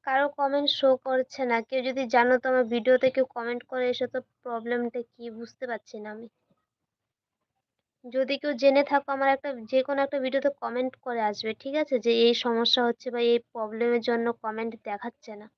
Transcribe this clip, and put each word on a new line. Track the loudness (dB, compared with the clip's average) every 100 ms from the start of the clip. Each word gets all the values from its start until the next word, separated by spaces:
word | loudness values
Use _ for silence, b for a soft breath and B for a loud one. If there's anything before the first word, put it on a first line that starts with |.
| 0
কারো | 0 0
কমেন্ট | 0 0 2 0
শো | 2 2 2
করছে | 0 -2 -2 -4 -2
না। | -2
কেউ | -2 -4
যদি | -2 -4 2
জানো | 4 4 4
তো | 4
আমার | 2 2
ভিডিওতে | 0 4 4 4
কেউ | 2 -2
কমেন্ট | -4 -6 -8 -8
করে | -4 -2
এসো | -2 -4
তো | -6 -12 _
প্রবলেমটা | -10 -8 -4 -2 -2 -6 -10
কি | _ -14
বুঝতে | -12 -16 _ -10
পারছি | -10 _ -14
না | -12
আমি। | -14 -16 _ _ _ _ _ _ _ _ _ _ _ _ _ _ _ _ _ -6
যদি | -2 -2 -2
কেউ | -4
জেনে | 4 6 6
থাকো | 4 0 0
আমার | 0 2
একটা, | 2 -2 -10 0
যে | 0
কোনো | 2 0
একটা | 0 -2
ভিডিওতে | 0 0 0 -2
কমেন্ট | -6 -4 -4 -6
করে | -6 -2
আসবে, | -2 -2 -6 -6
ঠিক | -4 -4
আছে? | 0 0
যে | 2 4
এই | 4 4
সমস্যা | 0 0 2 2
হচ্ছে | 0 -2 -6
বা | -2
এই | 2 2 _
প্রবলেমের | -10 -8 -2 0 2
জন্য | 2 0 0 -2
কমেন্ট | -6 -6 -6 -8
দেখাচ্ছে | -10 -8 -8 _ -18 -18
না। | -18